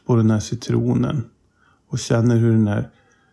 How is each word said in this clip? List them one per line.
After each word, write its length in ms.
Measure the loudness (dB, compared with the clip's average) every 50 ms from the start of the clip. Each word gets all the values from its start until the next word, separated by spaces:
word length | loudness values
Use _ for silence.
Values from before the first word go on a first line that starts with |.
| _
på 100 | 0 0
den 160 | 2 4 2
här 80 | 2 0
citronen 840 | -2 -6 -10 -10 -6 -4 -2 -2 0 0 0 -2 -2 -2 -4 -6 -6 -8 _ _ _ _ _ _ _ _ _ _ _ _
och 100 | -10 -8
känner 360 | -4 -2 0 2 2 2 2
hur 160 | 4 2 4
den 160 | 2 2 2
här 220 | 0 -2 -4 -6 -8 _ _ _ _ _ _ _ _